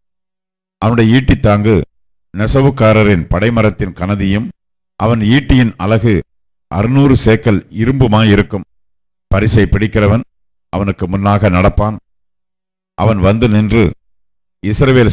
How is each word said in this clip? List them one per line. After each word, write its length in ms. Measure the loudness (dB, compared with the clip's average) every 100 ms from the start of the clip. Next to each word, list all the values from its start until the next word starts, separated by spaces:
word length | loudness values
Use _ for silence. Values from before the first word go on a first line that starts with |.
| _ _ _ _ _ _ _ _
அவனுடைய 440 | -2 2 2 2
ஈட்டித்தாங்கு 600 | 2 0 2 0 2 0 -2 _ _ _ _ -6
நெசவுக்காரரின் 880 | -2 0 0 2 2 4 2 0 0
படைமரத்தின் 640 | -2 -2 0 -2 -2 -10
கனதியும், 560 | -8 -6 -4 -4 -4 -6 -14 _ _ _ _
அவன் 240 | -2 0
ஈட்டியின் 540 | 2 0 2 2 2 -2
அலகு 460 | -2 0 0 -2 -4 _ _ _ _
அறுநூறு 480 | -4 0 2 2 2 2
சேக்கல் 400 | 0 0 -2 -4
இரும்புமாயிருக்கும். 920 | -4 -4 0 0 2 2 2 0 -8 -12 _ _ _ _ _ _
பரிசை 360 | -2 0 0
பிடிக்கிறவன் 580 | 0 0 -2 0 0 0 -4 _ _ _ _
அவனுக்கு 380 | -6 -6 -6 -6
முன்னாக 420 | -4 0 0 0
நடப்பான். 480 | 2 0 0 -4 -6 -14 _ _ _ _ _ _ _ _
அவன் 240 | -4 -2 0
வந்து 320 | 0 0 0
நின்று 440 | 0 0 0 0 -2 _ _ _ _ _ _ -6
இஸ்ரவேல் 420 | -2 2 2 2